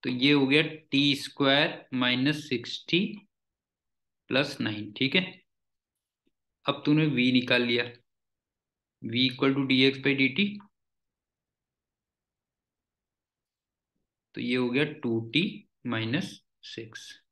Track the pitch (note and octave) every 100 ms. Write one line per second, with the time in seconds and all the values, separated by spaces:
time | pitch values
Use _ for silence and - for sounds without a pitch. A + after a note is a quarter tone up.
0 | C3 B2 C3+ D3 C3+ C#3+ D#3 - _ C#3
1 | C#3+ C3+ - - C#3 C#3 D#3+ - - C3
2 | B2 B2 C3+ D3+ - A#2+ - - - E3+
3 | G#3+ - _ _ _ _ _ _ _ _
4 | _ _ _ B2+ D3 - A#2 G#2 G#2+ -
5 | C3+ F#3 F#3 - _ _ _ _ _ _
6 | _ _ _ _ _ _ - C3+ - D3+
7 | D#3 B2 B2+ B2+ B2 B2 A#2+ A#2+ A#2+ -
8 | _ _ _ _ _ _ _ _ _ _
9 | A2+ A#2 C3 B2+ C#3 C3+ C3+ C3 C3+ C3+
10 | C#3 C3+ C3 F3+ G3+ - - _ _ _
11 | _ _ _ _ _ _ _ _ _ _
12 | _ _ _ _ _ _ _ _ _ _
13 | _ _ _ _ _ _ _ _ _ _
14 | _ _ _ - A#2 B2 B2 B2 C#3+ -
15 | B2 A2+ A2+ D3 G#3 - - _ B2 A2+
16 | A2 C#3+ E3 - _ _ - - A2+ -
17 | - - _